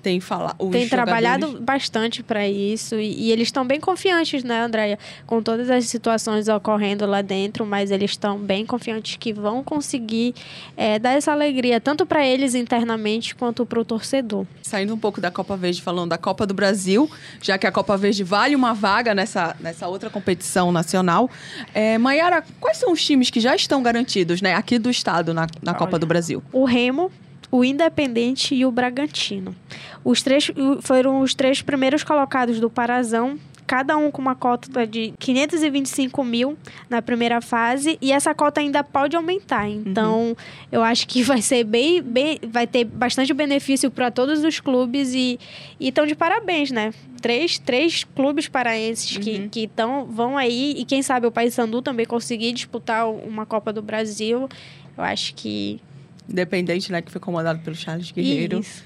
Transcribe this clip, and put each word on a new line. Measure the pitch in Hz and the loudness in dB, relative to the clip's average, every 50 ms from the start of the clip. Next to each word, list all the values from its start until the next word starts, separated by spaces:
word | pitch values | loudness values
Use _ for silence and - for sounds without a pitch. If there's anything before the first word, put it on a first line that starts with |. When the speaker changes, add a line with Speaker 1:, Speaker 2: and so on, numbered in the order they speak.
| - | 0
Speaker 1:
têm | 202 180 185 | 0 -2 -2
fala-, | 180 - 208 175 170 165 - 165 | -2 -4 -4 -4 -4 -4 -4 -4
os | 185 190 | -4 0
Speaker 2:
Tem | 180 240 247 226 | 0 0 2 2
trabalhado | 262 247 240 214 240 226 226 233 254 277 311 | 2 2 2 2 2 2 4 2 2 2 0
Speaker 1:
jogadores. | 302 247 - 233 | -4 -6 -6 -2
Speaker 2:
bastante | 247 269 277 - - - 220 220 233 226 - 226 | -2 -2 -2 -2 -2 -2 -2 -2 -2 -4 -6 -6
pra | - 233 208 208 | -4 -2 0 0
isso | 196 202 202 202 202 220 226 - - 226 | 0 0 0 -2 -2 -2 -4 -4 -4 -4
e, | 214 214 214 165 - 220 | -4 -2 -4 -4 -2 2
e | 226 | 2
eles | 226 226 233 226 | 2 2 2 0
tão | - 277 254 | 0 -2 0
bem | 247 277 311 | 0 0 0
confiantes, | - 381 370 349 - 381 359 339 320 - - 277 247 | 0 -2 -2 0 2 2 2 2 2 0 -2 -4 -2
né, | 240 233 226 | 0 0 0
Andréia? | 233 240 220 220 214 208 202 - - - - - - | 0 0 0 0 0 0 -2 -4 -8 -18 -20 -20 -6
Com | - 233 226 | 0 0 0
todas | 214 226 226 226 247 247 | 0 0 -2 -2 2 2
as | 254 247 233 | 2 2 2
situações | 226 - 226 - 233 226 214 - 226 214 214 208 220 | 0 -4 -2 0 2 2 2 0 0 0 0 2 2
ocorrendo | 214 202 196 220 214 208 208 196 202 208 208 | 0 2 2 0 2 2 2 0 0 0 0
lá | 202 196 202 | 2 2 0
dentro, | 202 190 - 190 190 208 208 - 226 | 0 0 -2 -2 -2 -2 -2 -6 -4
mas | 208 202 202 202 196 | -2 0 -2 0 0
eles | 202 190 202 196 - | 0 0 0 -2 -2
tão | - - 208 202 | -2 -2 -2 -2
bem | 202 202 196 190 196 220 | -2 -2 -2 -2 -2 -2
confiantes | - 247 233 - - 220 226 - - - | -4 -4 -6 -4 -6 -6 -6 -6 -8 -10
que | - - 240 208 | -6 -6 -6 -6
vão | 208 208 208 220 254 269 | -2 -2 -2 -2 -2 -4
conseguir, | - 311 294 285 - - 254 226 214 226 226 233 247 247 - - - - - - - - | -4 -4 -4 -4 -4 -6 -6 -4 -2 -2 0 0 -2 -2 -6 -16 -18 -18 -18 -18 -16 -4
é, | - - 214 214 214 | -2 0 2 2 2
dar | 226 247 | 2 2
essa | 262 294 285 320 | 2 2 2 2
alegria, | 294 294 294 294 269 254 247 247 240 226 | 2 2 2 2 2 2 2 2 2 2
tanto | - 269 302 311 370 | 2 0 0 0 0
pra | - 330 311 285 | 2 2 2 4
eles | 262 254 262 277 262 233 | 4 4 2 2 2 2
internamente | 254 240 226 247 233 226 233 226 220 214 208 214 226 226 - - | 0 0 0 0 0 2 0 -2 -2 0 0 0 0 -4 -6 -6
quanto | - 247 240 233 - 240 | -2 -2 -2 0 -2 -4
pro | - 240 233 226 | -2 0 -2 -2
torcedor. | - 233 220 - - - 269 254 214 214 196 196 - - - | -2 -4 -4 -2 -2 -2 -2 0 -2 -4 -4 -4 -6 -12 -14
Speaker 1:
Saindo | - - - 202 196 208 226 | -10 -4 -2 -2 -2 -2 -2
um | 220 | -2
pouco | 226 208 202 - | -2 -2 -2 -2
da | 185 180 | -4 -4
Copa | 180 - 180 - 196 | -4 -4 -4 -4 -4
Verde, | 190 180 180 180 180 | -2 0 -2 -2 -2
falando | - 190 175 180 175 170 | -4 -2 -2 -2 0 -2
da | 165 | -2
Copa | 170 - 202 190 - 214 | -2 0 -2 0 0 -2
do | 196 196 | -2 0
Brasil, | 185 208 196 208 202 185 185 190 226 302 302 - - - - - - | 2 2 2 2 2 2 4 4 4 4 2 0 -14 -18 -18 -16 -8
já | - - 190 | -2 0 0
que | 196 - | 2 2
a | 196 | 2
Copa | 185 214 190 - 202 | 2 2 2 2 2
Verde | 190 202 202 202 196 196 | 2 2 2 2 0 0
vale | 170 202 202 233 277 294 | 0 2 2 4 4 4
uma | 269 254 233 233 | 4 4 2 2
vaga | 208 214 196 196 226 247 233 208 | 2 2 2 2 2 2 2 2
nessa, | 196 190 - - 202 170 160 165 - | 2 0 0 -2 -2 -2 -2 -4 -6
nessa | 165 165 170 - 196 | -8 -10 -8 -6 -8
outra | 175 185 196 226 220 | -8 -6 -6 -8 -8
competição | - 208 185 202 180 175 - - - 190 180 175 | -8 -4 0 0 0 0 -2 -2 0 2 2 4
nacional. | 180 160 165 - - 185 185 180 170 185 247 254 - - - - - - 254 - - | 4 2 2 2 0 2 4 4 4 4 2 2 -2 -10 -16 -14 -14 -14 -14 -6 -2
É, | 208 214 220 220 | 0 2 2 4
Maiara, | 226 233 269 277 311 330 359 359 320 311 - - - | 4 4 4 4 4 4 4 2 2 0 -4 -12 -2
quais | - 523 640 | 0 0 0
são | - 508 480 339 | 2 2 2 2
os | 302 - | 2 2
times | - 294 262 247 - | 4 4 4 4 4
que | - 240 | 2 2
já | 220 254 311 | 2 4 2
estão | 381 - - 302 277 247 | 2 2 2 0 2 2
garantidos, | 240 233 233 247 - - 202 175 165 175 180 | 2 2 2 0 0 0 0 2 2 0 0
né, | 196 190 170 | 2 2 2
aqui | 185 - - 240 240 | 2 2 2 0 2
do | 214 247 | 2 0
estado | 240 - - 214 170 170 170 165 165 | 0 0 0 0 0 2 0 0 0
na, | 165 165 160 - - | 0 -2 -2 -4 -8
na | - 165 180 | -4 -4 0
Copa | - 170 185 180 | 0 0 0 2
Speaker 2:
Olha, | 160 | 0
Speaker 1:
do | 165 | 2
Brasil? | 160 165 170 170 165 123 - - - | 2 2 0 2 0 -4 -6 -6 -2
Speaker 2:
o | - 262 262 | 2 2 4
Remo, | 254 240 247 240 247 262 294 359 370 - - - - - - - - | 4 4 4 2 2 2 0 -2 -2 -4 -12 -20 -20 -20 -20 -8 0
o | - 247 247 | 2 4 4
Independente | 262 277 285 330 320 - - 294 262 233 226 233 247 262 - - - 285 | 4 4 4 2 2 4 2 -2 0 2 0 0 0 0 -2 -2 0 2
e | 247 262 | 2 2
o | 262 | 2
Bragantino. | 233 247 247 247 247 254 294 294 - - - - 202 196 185 190 180 - - - - - - - - - - | 2 2 0 0 0 -2 -4 -4 -2 -4 -4 -4 -4 -6 -8 -10 -12 -14 -16 -18 -18 -18 -16 -18 -18 -4 0
Os | 247 240 - | 2 2 2
três, | - 277 262 294 294 - | 4 4 4 4 4 0
o, | - 294 269 269 277 - | -2 0 2 2 2 0
foram | - - 262 254 254 269 269 269 | 2 4 4 4 6 4 4 4
os | 269 254 - | 2 2 2
três | - 262 262 269 262 | 2 2 2 2 0
primeiros | - - 285 269 254 262 285 302 - | 0 -2 0 2 2 2 2 2 2
colocados | - 302 294 269 262 - 262 247 240 233 220 | 2 2 2 2 2 0 0 0 0 0 0
do | 226 226 | 0 0
Parazão, | 226 254 240 240 240 247 254 220 226 226 240 269 285 302 - - - - - | 0 0 0 2 2 0 0 0 0 0 0 -2 -4 -8 -12 -18 -20 -12 -4
cada | - 254 254 269 277 311 | -2 0 0 2 2 2
um | 302 302 294 | 2 2 0
com | 285 - | -2 -2
uma | 262 262 254 | -2 -2 -2
cota | 262 - 247 240 240 - 269 262 254 233 | 0 0 0 0 0 -4 -6 -2 -2 -2
de | 214 214 233 226 214 170 - | -2 -2 -4 -6 -6 -8 -6
quinhentos | - - 247 254 294 294 349 320 | -2 0 2 2 2 0 0 0
e | 311 302 | 0 2
vinte | 269 285 269 | 0 0 -2
e | - | -2
cinco | - - 269 254 - - 269 | -2 -2 -2 -2 -2 -4 -2
mil | 240 233 233 247 277 302 - - - - - - - | 0 0 0 0 -2 -4 -8 -14 -20 -20 -20 -8 -4
na | 240 233 233 | -4 -2 0
primeira | - 240 233 233 233 240 233 | 0 0 0 2 2 2 0
fase, | 233 - 247 233 233 233 254 277 285 320 320 - | 0 0 0 2 2 2 0 0 0 0 -2 0
e | - 269 | 2 2
essa | 269 285 277 330 302 | 2 4 2 0 2
cota | - 302 294 294 302 | 2 2 2 2 2
ainda | 294 285 277 294 285 | 0 2 0 0 -2
pode | - - 277 277 294 311 | 0 0 0 0 2 0
aumentar. | 339 330 339 370 392 - - 277 220 208 | 0 0 0 -2 -4 -2 -2 -2 -2 0
Speaker 1:
Uhum. | 208 208 214 214 | -2 -4 -6 -4
Speaker 2:
Então, | 190 190 226 214 214 220 226 233 226 233 - - - - - - - | -2 0 2 2 2 2 2 2 0 -2 -6 -10 -18 -18 -20 -10 -2
eu | - 233 226 | 0 2 4
acho | 226 240 233 - | 4 2 0 -2
que | - - 254 | 0 0 0
vai | 240 247 277 233 | 2 4 2 2
ser | 202 - 269 240 233 | 4 2 2 2 2
bem, | 214 220 233 262 320 359 349 | 2 2 2 4 4 4 2
bem, | - 254 226 254 277 311 302 - - | 2 0 0 2 2 2 -2 -4 -6
vai | 226 220 247 240 | -4 -2 -2 0
ter | 233 - 247 233 | 2 2 0 0
bastante | 220 - 226 247 247 - - 269 269 311 | 0 -2 -2 0 0 2 0 2 2 2
benefício | 262 302 277 277 277 - - 269 262 - 262 | 0 2 0 0 0 2 0 0 2 2 -2
pra | - - 254 240 | 0 0 -2 0
todos | 240 247 254 277 311 302 302 | 2 0 0 2 2 2 2
os | 320 302 - | 0 0 0
clubes | - 285 254 247 254 240 240 277 277 254 254 | -2 0 2 2 2 0 0 -2 -2 0 0
e, | 262 254 254 240 247 - - - - - - - - | 0 0 0 -2 -4 -10 -18 -20 -20 -20 -20 -12 -4
e | - 262 | -4 0
tão | 262 320 302 | 2 2 2
de | 294 311 | 2 2
parabéns, | - 339 339 392 466 453 359 - - 294 269 | 0 2 2 2 0 0 0 0 0 0 0
né? | 262 226 214 220 214 - - - - - | 0 -2 -2 -2 -4 -8 -18 -20 -16 -4
Três, | - 233 240 247 330 339 - - | -2 0 0 2 0 0 -2 -2
três | - - 247 254 311 339 320 - - | -2 0 2 2 2 2 0 -2 -8
clubes | - - - 262 285 285 311 294 | -6 -2 0 0 0 0 -2 -4
paraenses | - - 269 247 233 226 220 220 226 226 226 - - - | -2 -2 -2 0 0 -2 -2 -2 -4 -4 -4 -6 -6 -6
que, | 196 202 220 220 | -4 -4 -4 -4
Speaker 1:
Uhum. | 190 202 208 | -4 -6 -6
Speaker 2:
que | - 226 220 | -6 -6 -6
tão, | 220 - - 220 233 269 285 254 | -4 -2 -2 -2 0 -2 -4 -6
vão | 240 233 226 233 240 277 | -6 -4 -2 -2 0 0
aí, | 285 262 233 240 240 269 294 277 | 0 0 0 0 0 -2 -2 -2
e | - 247 | -4 -2
quem | - 277 269 269 | 0 0 0 2
sabe | - 269 254 233 | 0 0 2 0
o | 233 | 0
Paysandu | 226 233 233 240 - - 233 220 220 247 | 0 2 0 0 2 0 -2 0 -2 -4
também | 262 294 262 226 233 | -4 -4 -2 -2 -2
conseguir | - 233 233 226 - 240 214 226 240 247 | -2 -2 -4 -2 -4 -4 -2 -2 -2 -2
disputar | - - - - 233 - - 226 220 233 | -4 -8 -8 -10 -8 -4 -2 0 0 0
uma | 226 220 - - 220 220 214 214 | -2 -4 -6 -10 -10 -8 -8 -6
Copa | 214 220 214 208 220 208 | -4 -4 -2 -2 -4 -6
do | 220 | -6
Brasil. | 214 214 214 220 220 214 208 214 220 220 233 247 269 262 - - - - - - - - - | -6 -4 -4 -4 -4 -4 -4 -4 -2 0 0 -2 -2 -6 -10 -18 -20 -20 -20 -20 -20 -20 -8
Eu | - 85 | -4 -2
acho | 92 101 104 - - - | -2 -2 -2 -6 -8 -10
que | - - 107 104 104 101 101 104 113 - - - - - - - - - - | -10 -10 -8 -6 -4 -6 -6 -8 -10 -14 -20 -20 -20 -20 -20 -20 -20 -14 -6
Speaker 1:
Independente, | - 180 180 175 196 180 180 170 170 185 196 - | -4 -4 -2 0 -2 -2 0 0 -2 -4 -4 -4
né, | 185 170 | -6 -6
que | 170 - | -6 -8
foi | - 185 | -14 -10
comandado | - - 175 165 165 165 160 160 | -8 -6 -4 -2 -2 -2 -4 -4
pelo | 165 165 160 | -6 -10 -10
Charles | 165 - 165 160 170 175 - | -10 -8 -8 -8 -8 -10 -8
Guerreiro. | - 180 - - - - 170 - - 226 | -6 -2 -2 0 0 -2 -2 -2 -4 -4
Speaker 2:
Isso. | 214 - - - - | -6 -8 -14 -20 -20